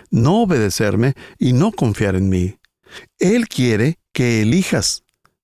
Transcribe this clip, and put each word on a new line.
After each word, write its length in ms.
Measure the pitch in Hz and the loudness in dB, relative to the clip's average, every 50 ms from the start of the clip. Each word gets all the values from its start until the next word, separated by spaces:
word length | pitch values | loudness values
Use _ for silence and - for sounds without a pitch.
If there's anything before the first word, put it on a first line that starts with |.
| - _ | -12 _
no 320 | - 123 117 139 185 226 240 | -2 0 2 2 2 2 2
obedecerme 720 | 196 180 127 107 101 - - 110 104 98 101 117 139 135 - - - - _ | 2 0 0 0 0 0 -2 -2 0 0 0 0 0 -2 -4 -10 -20 -8 _
y 140 | - 131 127 | -2 0 2
no 180 | 123 165 226 | 2 2 0
confiar 460 | 214 - 156 117 101 - 107 101 95 | 0 -2 -2 -2 0 0 -2 -2 0
en 140 | 92 95 95 | 0 0 0
mí." 260 | 95 90 90 92 - - _ _ _ _ _ _ - - - _ _ _ | 0 0 -2 -4 -6 -10 _ _ _ _ _ _ -20 -20 -20 _ _ _
Él 260 | - - 214 247 233 - | 0 0 2 0 -2 -4
quiere 500 | - - 123 123 110 101 113 143 165 - _ _ _ | -4 -2 0 0 2 2 0 0 -2 -4 _ _ _
que 300 | - 127 120 117 110 107 | -2 0 0 2 2 2
elijas. 640 | 107 135 185 185 - - 139 - - - - - _ _ _ _ _ _ _ | 2 2 0 0 0 -2 -2 -2 -4 -6 -8 -12 _ _ _ _ _ _ _